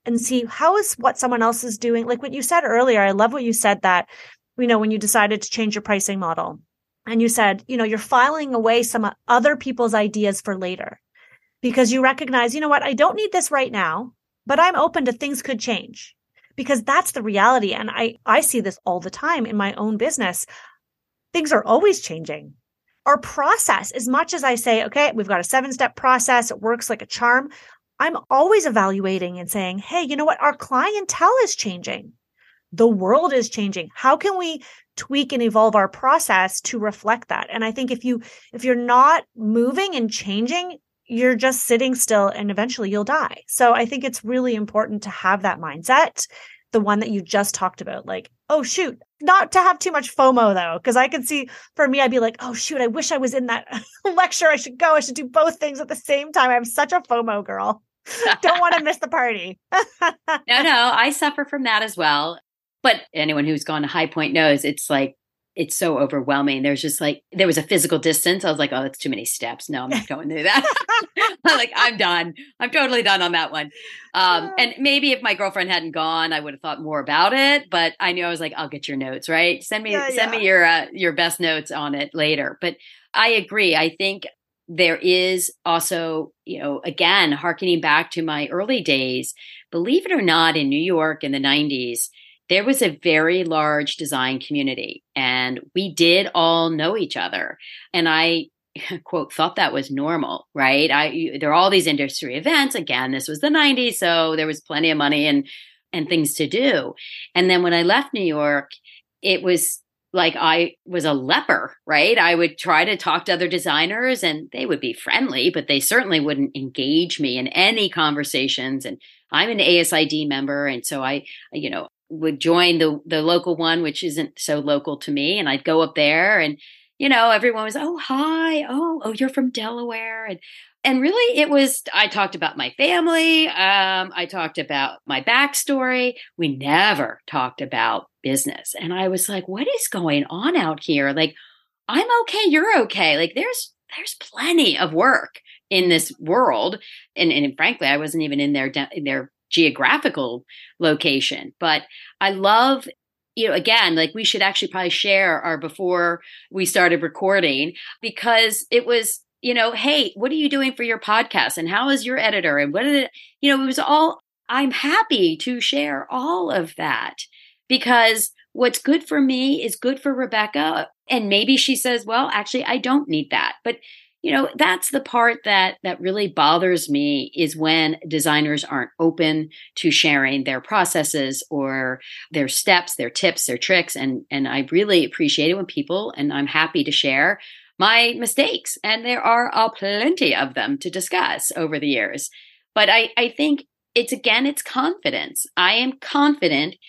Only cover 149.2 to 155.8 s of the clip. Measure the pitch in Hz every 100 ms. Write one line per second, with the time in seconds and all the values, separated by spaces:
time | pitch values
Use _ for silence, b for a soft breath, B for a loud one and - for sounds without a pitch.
149.2 | 135 _ _ 165 156 131 127 285 233 156
150.2 | 123 123 - B B B 165 151 156 135
151.2 | 139 - - - 165 151 - B B B
152.2 | 196 196 196 226 262 269 - - _ _
153.2 | _ - 220 165 220 226 185 160 165 220
154.2 | 214 202 196 196 - 190 175 - 208 196
155.2 | 190 156 170 156 156 -